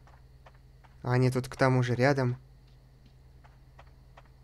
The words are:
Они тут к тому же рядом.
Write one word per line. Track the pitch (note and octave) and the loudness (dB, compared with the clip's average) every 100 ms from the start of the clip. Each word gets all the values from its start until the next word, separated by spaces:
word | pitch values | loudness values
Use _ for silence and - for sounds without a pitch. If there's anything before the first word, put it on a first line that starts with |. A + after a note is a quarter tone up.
| - - - - - - - - - - | -20 -20 -20 -20 -20 -20 -20 -20 -20 -12
Они | B2+ B2 B2+ | -2 0 2
тут | B2+ B2+ | 0 -4
к | - | 0
тому | C3+ B2+ | 2 2
же | B2 A#2+ | 0 0
рядом. | C3+ C#3 B2 B2+ - - - - - - - - - - - - - - - - - - - - | 0 2 -2 -4 -12 -20 -20 -20 -20 -20 -20 -20 -20 -20 -20 -20 -20 -20 -20 -20 -20 -20 -20 -20